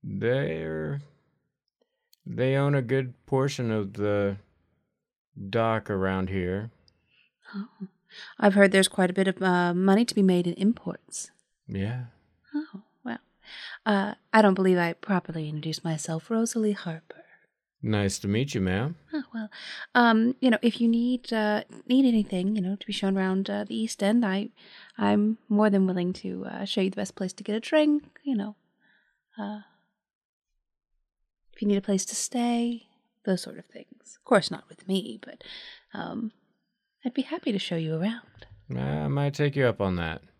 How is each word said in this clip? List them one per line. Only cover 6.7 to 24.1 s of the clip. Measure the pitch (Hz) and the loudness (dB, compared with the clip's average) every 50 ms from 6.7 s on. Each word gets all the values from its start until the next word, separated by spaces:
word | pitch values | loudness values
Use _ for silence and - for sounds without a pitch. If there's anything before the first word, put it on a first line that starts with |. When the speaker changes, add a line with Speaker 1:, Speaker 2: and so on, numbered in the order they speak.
| _ _ _ _ _ _ _ _ _ _ _ _ _ _ _ - - | _ _ _ _ _ _ _ _ _ _ _ _ _ _ _ -14 -10
Speaker 2:
Oh, | 202 202 - _ _ 196 190 _ _ _ _ - - - - - _ | -10 -10 -10 _ _ -16 -16 _ _ _ _ -20 -20 -20 -20 -8 _
I've | 214 208 196 | 2 4 6
heard | 202 202 196 | 8 6 6
there's | 190 190 190 | 6 4 2
quite | - - - 185 180 | 2 2 0 0 0
a | 180 | 2
bit | 196 190 | 0 0
of, | 190 185 - 190 | 0 0 0 0
uh, | 185 180 180 180 175 175 | 2 2 4 2 2 2
money | 175 185 196 196 202 240 | 2 4 4 4 4 4
to | 233 - | 0 2
be | - 202 | 4 4
made | 190 185 180 180 | 4 4 4 2
in | 175 170 | 0 -2
imports. | - 190 202 240 - - 180 - - _ _ - - - - _ _ _ _ _ _ _ | 0 0 0 0 0 -4 -10 -12 -12 _ _ -16 -14 -16 -16 _ _ _ _ _ _ _
Speaker 1:
Yeah. | - - 98 95 104 120 127 123 117 _ _ _ _ _ _ _ _ - | -10 -6 -4 -4 -4 -4 -6 -8 -10 _ _ _ _ _ _ _ _ -8
Speaker 2:
Oh, | 294 311 - - 196 208 _ _ _ _ | -8 -8 -8 -12 -18 -18 _ _ _ _
well, | 247 233 - _ _ _ _ _ - - - - - - - _ | -10 -10 -10 _ _ _ _ _ -20 -20 -18 -16 -16 -16 -8 _
uh, | - 208 196 196 202 - _ _ _ - | 0 0 0 0 -2 -6 _ _ _ 4
I | 220 214 | 6 6
don't | 202 190 | 6 4
believe | 185 190 190 185 175 | 4 4 4 4 4
I | 175 170 170 | 2 0 -2
properly | _ - - 202 180 - - 165 165 156 151 | _ -6 -2 -2 -2 -2 -4 -8 -8 -6 -6
introduced | 151 151 147 160 156 - _ | -6 -6 -6 -6 -8 -6 _
myself. | 170 160 156 - - 160 160 - - | -4 -4 -4 -4 -6 -6 -6 -6 -4
Rosalie | 226 226 226 226 - 233 214 214 208 | -2 -2 -2 -2 -2 0 0 0 -2
Harper. | 202 - 180 160 160 _ _ - - - _ _ _ _ _ _ _ _ _ _ _ - | -2 -6 -10 -10 -10 _ _ -20 -20 -20 _ _ _ _ _ _ _ _ _ _ _ -2
Speaker 1:
Nice | 120 107 104 101 98 98 - | 0 0 2 2 0 -2 -2
to | - 101 | -2 0
meet | 101 110 131 147 - | 0 0 0 0 0
you, | 110 | 0
ma'am. | 95 92 92 98 117 147 170 - _ _ - | 0 2 0 0 -2 -4 -6 -10 _ _ -6
Speaker 2:
Oh, | 311 262 _ - | -6 -6 _ -8
well, | 226 220 214 - - - - - - - - _ | -10 -10 -10 -12 -16 -16 -14 -14 -14 -14 0 _
um, | 247 240 233 226 220 226 240 262 _ | 4 6 6 6 4 4 2 0 _
you | - 254 | 2 2
know, | 226 208 - | 2 4 2
if | 233 220 - | 0 0 2
you | 240 | 0
need, | 233 226 233 233 247 254 247 - - 233 | 2 2 2 2 0 -2 -2 -4 -2 -2
uh, | 220 214 214 208 214 - _ - - - - | 0 2 2 0 -2 -4 _ -16 -20 -4 2
need | 247 262 269 | 4 6 6
anything, | 254 233 220 208 - - 185 180 190 214 | 6 6 4 2 2 0 -2 0 0 0
you | 214 185 | 0 -2
know, | 185 196 | -2 -4
to | 202 - | -6 -6
be | - 208 | -8 -6
shown | - - 196 196 196 | -2 0 0 2 2
around, | 190 190 190 190 196 196 | 2 2 2 0 0 -2
uh, | 202 202 208 | -4 -6 -6
the | 202 226 | -6 -4
East | 226 220 226 - - 208 | -4 -4 -4 -4 0 2
End, | 196 | 4